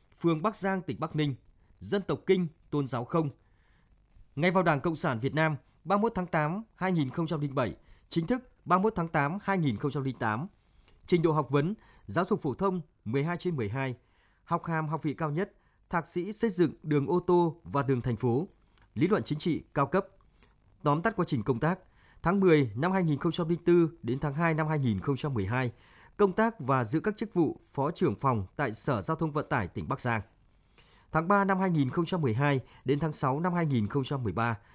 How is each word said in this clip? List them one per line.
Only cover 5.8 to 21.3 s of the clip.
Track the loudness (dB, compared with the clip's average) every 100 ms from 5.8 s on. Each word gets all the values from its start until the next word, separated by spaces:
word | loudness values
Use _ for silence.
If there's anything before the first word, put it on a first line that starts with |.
ba | -2 0
mươi |
mốt | 0 -2
tháng | -2
tám | 0 0 -2 -8 -4
hai | 0
nghìn | 0 0
không | -2 -4
trăm | -2
lẻ | -4
bảy, | -2 -4 -4 -16 -20 -6
chính | -4 0
thức | -2 -4 _ 0
ba | 2
mươi |
mốt | 2 0
tháng | -2
tám | 0 0 -2
hai | -2 0
nghìn | 0 0
không | -2
trăm | -2
lẻ | -4 -2
tám. | -2 -2 -6 -12 -20 _ _ -14 0
Trình | 2
độ | 4
học | 2 2
vấn, | 2 0 -2 -12 -20 -6
giáo | -2 0
dục | 0
phổ | -2
thông | -2 -2 -2 -8 _ -4
mười | -2
hai | -2 -2
trên | -4 -2
mười | -4
hai, | -4 -6 -6 _ _ _ _
học | -6 -6 -2
hàm | -4 -2
học | -4
vị | -4
cao | -4 -4
nhất, | -4 -6 _ _ _ -6
thạc | -4 -4
sĩ | -6 -6
xây | -2 -2
dựng | 2 0 0
đường | 0 0 2
ô | 0
tô | 4 4 4 0
và | -4 -2
đường | 2 0
thành | 0 0
phố, | 2 0 -2 -10 _ _ _ 0
lý | 2
luận | 2
chính | 0 -4
trị | -2 -2 -4
cao | -2 0
cấp. | 0 -2 _ _ _ -20 _ _ _
Tóm | 0 2
tắt | 0 -2
quá |
trình | -2